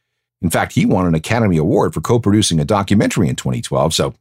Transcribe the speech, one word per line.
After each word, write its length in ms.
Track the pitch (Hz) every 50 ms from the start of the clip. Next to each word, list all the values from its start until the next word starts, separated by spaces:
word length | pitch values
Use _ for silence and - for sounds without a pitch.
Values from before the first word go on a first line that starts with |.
| _ _ _ _ _ _ _ -
In 80 | 95 87
fact, 240 | - 120 95 90 -
he 140 | - -
won 180 | - - 92 90
an 80 | 87 82
Academy 440 | 80 - - 110 120 113 98 87
Award 360 | 78 76 92 95 107 135 92 -
for 80 | 80
co-producing 580 | 78 - 120 120 - 101 101 107 98 - 85 80
a 60 | 73
documentary 640 | 71 107 98 98 - 104 107 156 254 - - 95 67
in 60 | 62
twenty 260 | - - 65 64 60
twelve, 320 | - - - 65 69 82 -
so 200 | - 73 67 - _